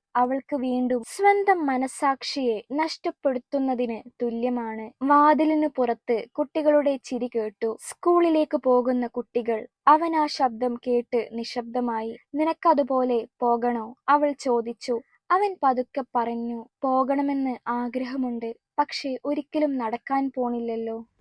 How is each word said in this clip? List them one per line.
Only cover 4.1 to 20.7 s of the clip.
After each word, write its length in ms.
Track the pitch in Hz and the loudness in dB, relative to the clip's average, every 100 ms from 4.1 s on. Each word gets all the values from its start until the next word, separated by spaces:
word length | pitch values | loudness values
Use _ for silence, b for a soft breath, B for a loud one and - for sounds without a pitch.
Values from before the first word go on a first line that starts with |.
| - | -6
തുല്യമാണ്. 840 | 240 233 247 240 226 220 220 - | -4 -2 -2 -2 -6 -8 -12 -6
വാതിലിനു 640 | 269 285 294 302 311 311 302 - | 4 6 6 6 4 2 0 0
പുറത്ത് 480 | 240 233 - 226 - - | -2 -2 -2 -2 -2 -6
കുട്ടികളുടെ 600 | 302 320 302 294 277 269 | -4 0 4 4 2 -2
ചിരി 260 | - 247 247 233 | -6 -6 -4 -4
കേട്ടു. 400 | 214 - 226 220 | -6 -4 -6 -6
സ്കൂളിലേക്ക് 760 | - - 349 349 339 311 302 294 | -12 -2 2 4 4 2 2 0
പോകുന്ന 500 | 262 247 247 247 240 | 2 2 2 -2 -2
കുട്ടികൾ. 600 | 247 - 240 233 220 220 _ 277 | -6 -6 -4 -2 -4 -6 _ 6
അവൻ 280 | 311 339 320 | 6 4 0
ആ 100 | 294 | 0
ശബ്ദം 480 | - 254 220 247 240 254 | 0 -2 0 -4 -4 -2
കേട്ട് 420 | 240 240 240 - | -2 0 -4 -4
നിശബ്ദമായി. 840 | 226 233 247 233 247 240 220 226 233 _ | -8 -8 -8 -6 -4 -2 -4 -6 -12 _
"നിനക്കതുപോലെ 920 | 285 320 330 339 285 262 262 254 233 - - | -2 -2 2 2 2 2 0 2 0 -2 -4
പോകണോ?" 540 | 240 233 240 233 220 - - | 0 2 0 -4 -8 -10 2
അവൾ 240 | 285 294 | 4 2
ചോദിച്ചു. 680 | 285 269 240 226 233 - 233 b b - | -2 0 0 -2 -10 -6 -6 b b 0
അവൻ 260 | 370 415 370 | 2 2 0
പതുക്കെ 420 | 277 254 247 277 247 | 0 0 -2 -6 -4
പറഞ്ഞു, 500 | 247 233 233 233 233 - - | -4 -2 -4 -6 -8 -12 -6
"പോകണമെന്ന് 760 | 269 262 262 277 285 277 262 240 - | 0 2 2 0 0 -2 -2 -4 -4
ആഗ്രഹമുണ്ട്, 880 | 240 247 254 247 262 247 233 226 233 _ - | -4 -4 -4 -6 -4 -4 -4 -8 -12 _ -4
പക്ഷേ 380 | 294 - 277 254 | -2 -4 -6 -6
ഒരിക്കലും 540 | 285 294 - 311 294 262 | -4 -4 -4 -2 0 0
നടക്കാൻ 540 | 226 233 - 269 269 262 | -4 -6 -2 -2 0 -2
പോണില്ലല്ലോ." 720 | 240 240 233 | -2 -2 -4